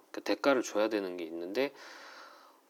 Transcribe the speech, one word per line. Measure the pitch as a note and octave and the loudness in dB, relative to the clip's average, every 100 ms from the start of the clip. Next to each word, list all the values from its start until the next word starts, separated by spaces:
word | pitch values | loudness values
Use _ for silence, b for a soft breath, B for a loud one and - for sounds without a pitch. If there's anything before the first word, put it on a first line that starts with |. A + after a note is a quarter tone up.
| - | -12
그 | - | -6
대가를 | - G2+ C#3+ C3+ | -2 4 6 4
줘야 | - G#2 G#2+ | 2 2 2
되는 | G#2+ F#2+ F2+ | 2 -2 -4
게 | |
있는데 | D#2+ E2+ F2 G#2+ C#3 B B B B B B B B B | -6 -6 -4 0 -2 B B B B B B B B B